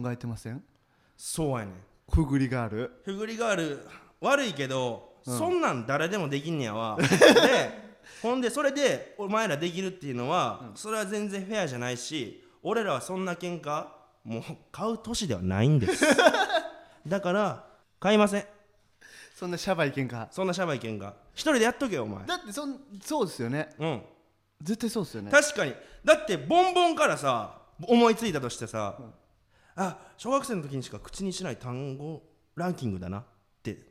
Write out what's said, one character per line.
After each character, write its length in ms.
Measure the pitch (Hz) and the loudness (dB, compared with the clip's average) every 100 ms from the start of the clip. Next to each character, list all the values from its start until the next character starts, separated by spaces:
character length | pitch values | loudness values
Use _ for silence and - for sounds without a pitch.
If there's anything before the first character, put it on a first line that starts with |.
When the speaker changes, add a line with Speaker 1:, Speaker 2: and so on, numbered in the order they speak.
| 123 | -4
Speaker 1:
え 60 | 120 | -6
て 100 | 120 | -6
ま 100 | 113 | -8
せ 140 | 113 | -10
ん？ 120 | 127 - _ _ _ _ - | -12 -14 _ _ _ _ -16
Speaker 2:
そ 380 | - - 156 127 | -10 -4 -2 -2
う 40 | |
や 60 | 101 | -6
ね 60 | |
ん。 40 | 90 - _ - | -12 -20 _ 0
Speaker 1:
ふ 140 | 175 151 | 2 4
ぐ 120 | 139 | 2
り 120 | 135 | 2
ガ 180 | 127 113 | 0 -4
ー 20 | |
ル。 320 | 104 127 - | -4 -6 -8
Speaker 2:
ふ 120 | - 196 | -10 -6
ぐ 100 | 220 | -6
り 120 | 220 | -2
ガ 160 | 233 | 0
ー 20 | 190 | 0
ル、 300 | 160 135 107 - - - | 0 -6 -12 -20 -20 -6
悪 240 | 208 285 254 | 2 2 2
い 80 | |
け 140 | 143 135 | -2 -2
ど、 460 | 131 127 113 - - - | -2 -2 -4 -10 -16 -6
Speaker 1:
う 80 | |
ん。 40 | 123 | -2
Speaker 2:
そ 120 | 339 | 0
ん 120 | 359 | 2
な 100 | 302 | 0
ん 140 | 139 113 | 0 -2
誰 240 | 139 160 | 0 0
で 80 | 208 | -2
も 120 | 151 | -2
で 120 | 143 | -4
き 80 | 151 | -4
ん 80 | 160 | -4
ね 80 | 117 | -2
や 80 | |
わ。 240 | 107 113 107 | -2 -4 0
Speaker 1:
<laughs> 40 | |
Speaker 2:
で、 920 | 139 180 - 226 302 226 120 - - - - - | 2 8 10 10 8 4 0 -6 -18 -20 -20 -6
ほ 120 | 220 254 | -2 0
ん 60 | |
で、 80 | 240 | 0
そ 140 | 277 | 0
れ 80 | 285 | -2
で、 440 | 277 269 135 - - | 2 2 2 -4 -10
お 100 | 202 | -2
前 200 | 214 220 | 0 0
ら 80 | 143 | 0
で 140 | 170 | -2
き 120 | 160 | -4
る 60 | 190 | -6
っ 40 | |
て 160 | 185 143 | -6 -8
い 40 | |
う 40 | 120 | -4
の 140 | 123 | 0
は、 320 | 175 135 95 120 | 0 0 -4 -12
Speaker 1:
う 20 | |
ん。 20 | 101 | -14
Speaker 2:
そ 160 | 214 | -6
れ 60 | 220 | -4
は 80 | 202 | -2
全 240 | 208 208 | -4 -4
然 160 | 196 190 | -6 -6
フ 60 | |
ェ 100 | 220 | -4
ア 60 | 170 | -2
じ 80 | 123 | -4
ゃ 40 | |
な 120 | 123 | -4
い 60 | 123 | -6
し、 460 | - 156 107 - - _ | -6 -6 -8 -12 -20 _
俺 200 | 160 226 | -4 -2
ら 100 | 202 | 0
は 80 | 139 | -2
そ 140 | - 185 | -4 -6
ん 80 | 190 | -4
な 80 | |
喧 260 | 175 175 170 | -4 -6 -8
嘩、 280 | 147 151 190 - _ _ | -6 -6 -6 -14 _ _
も 160 | - 113 | -10 -8
う 40 | - 160 _ | -8 -14 _
買 160 | - 208 | -8 -6
う 80 | 226 | -6
年 280 | 220 233 190 | -6 -4 -2
で 60 | |
は 80 | 98 | -2
な 220 | 90 92 | 0 2
い 40 | 127 | 4
ん 120 | 151 | 4
で 80 | 339 | 4
す。 180 | 320 302 - 339 - 403 349 | 2 4 8 6 6 2 0
Speaker 1:
<laughs> 440 | - - - - 147 | -2 -12 -20 -14 -4
Speaker 2:
だ 120 | 190 | -2
か 120 | 180 | 0
ら、 340 | 190 202 127 - _ _ - | 0 0 -2 -12 _ _ -4
買 140 | 190 | 4
い 40 | 214 | 6
ま 80 | 208 | 6
せ 100 | 202 | 2
ん。 80 | - - _ _ _ _ - - - | -6 -18 _ _ _ _ -20 -20 -20
Speaker 1:
そ 140 | - 180 | -10 -6
ん 40 | |
な 60 | 175 | -4
シ 100 | - | -2
ャ 80 | 175 | 2
バ 100 | 147 | 2
い 60 | |
喧 160 | 139 131 | 0 -4
嘩。 200 | 120 113 | -4 -8
Speaker 2:
そ 140 | - | -4
ん 40 | 185 | -2
な 60 | |
シ 80 | 175 | 0
ャ 60 | 175 | -2
バ 80 | 135 | -2
い 40 | |
喧 200 | 113 107 | -4 -6
嘩。 120 | 98 - _ | -8 -14 _
一 60 | - | -4
人 120 | 302 | 2
で 80 | 277 | 4
や 100 | 220 | 4
っ 40 | - | 2
と 140 | 269 | -2
け 60 | 165 | -2
よ、 80 | |
お 40 | 107 | -4
前。 160 | 98 262 | -6 -6
Speaker 1:
だ 80 | 359 | -8
っ 40 | |
て、 100 | 214 | -8
そ 120 | 202 285 | -10 -8
ん-、 120 | 262 - 202 | -10 -14 -16
そ 200 | - 302 | -6 -2
う 20 | 196 | -2
っ 20 | |
す 140 | - | -2
よ 80 | 117 | -4
ね。 240 | 143 156 - | -4 -6 -6
Speaker 2:
う 60 | 156 | -6
ん。 160 | 123 - _ _ _ _ - | -6 -10 _ _ _ _ -14
Speaker 1:
絶 180 | 151 220 | -6 -4
対 100 | 226 | -2
そ 80 | 220 | -4
う 40 | |
っ 20 | 175 | -6
す 80 | 113 | -6
よ 80 | |
ね。 80 | 104 | 4
Speaker 2:
確 240 | 285 294 - | 4 4 0
か 100 | 156 | -4
に。 80 | - - - - | -4 -14 -4 4
だ 80 | |
っ 120 | 311 311 | 4 4
て、 120 | 175 | -4
ボ 320 | 139 339 370 | 2 4 6
ン 60 | 359 | 6
ボ 100 | 349 | 2
ン 80 | 320 | 4
か 120 | 190 | 2
ら 100 | 151 | 2
さ、 440 | 139 120 101 - - - | 0 0 -2 -12 -20 -10
思 300 | 180 240 233 | 4 6 8
い 40 | 220 | 6
つ 120 | 226 | 0
い 60 | |
た 60 | 151 | -2
と 100 | 123 | -4
し 80 | - | -6
て 100 | 113 | -8
さ、 300 | 113 104 - | -4 -6 -6
Speaker 1:
う 20 | |
ん。 120 | 117 - _ _ _ _ _ - | -16 -20 _ _ _ _ _ -6
Speaker 2:
あ、 220 | 185 156 - - | -4 -6 -18 -12
小 120 | 214 | -2
学 160 | 269 262 | -2 0
生 100 | 208 | -6
の 60 | |
時 140 | 143 135 | -4 -8
に 80 | |
し 80 | 120 | -8
か 80 | 107 | -12
口 240 | - - | -14 -8
に 100 | 190 | -6
し 100 | 180 | -6
な 60 | 185 | -8
い 80 | 113 | -8
単 400 | 123 123 139 135 | -8 -8 -8 -8
語 240 | 151 156 - _ _ - | -10 -12 -16 _ _ -6
ラ 140 | 170 | -4
ン 60 | - | -4
キ 100 | 123 | -4
ン 80 | |
グ 60 | 92 | -4
だ 100 | 90 | -6
な 100 | 98 | -8
っ 40 | 123 _ _ _ | -10 _ _ _
て 240 | - 101 - | -10 -10 -14